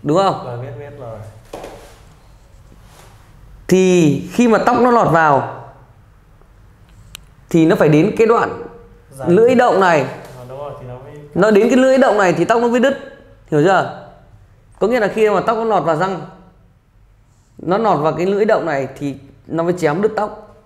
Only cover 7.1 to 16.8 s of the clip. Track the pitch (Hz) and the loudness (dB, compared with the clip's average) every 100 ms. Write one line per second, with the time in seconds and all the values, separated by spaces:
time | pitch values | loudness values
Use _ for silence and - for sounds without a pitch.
7.1 | - - _ _ 170 160 208 165 151 190 | -20 -20 _ _ 2 2 4 4 4 2
8.1 | - 226 226 - - - - - - _ | 2 2 2 0 -6 -14 -18 -20 -20 _
9.1 | - - 175 240 240 254 170 185 160 123 | -10 0 4 4 4 2 2 2 2 -2
10.1 | - - - 123 131 143 143 123 123 131 | -10 -18 -20 -18 -14 -14 -14 -16 -18 -18
11.1 | - - 165 208 208 233 240 262 262 262 | -20 -10 0 2 4 4 2 4 4 2
12.1 | 208 185 160 170 233 240 240 262 - - | 2 2 0 0 0 2 2 0 -2 -10
13.1 | - - - - 151 160 185 135 - - | -20 -20 -20 -4 0 2 2 -2 -10 -20
14.1 | - - - - _ _ - 196 247 202 | -20 -20 -20 -20 _ _ -4 -2 0 -2
15.1 | 220 214 196 180 226 226 196 160 156 185 | 0 0 0 -2 -2 0 -2 0 -2 -4
16.1 | 180 147 - - _ _ _ | -6 -12 -20 -20 _ _ _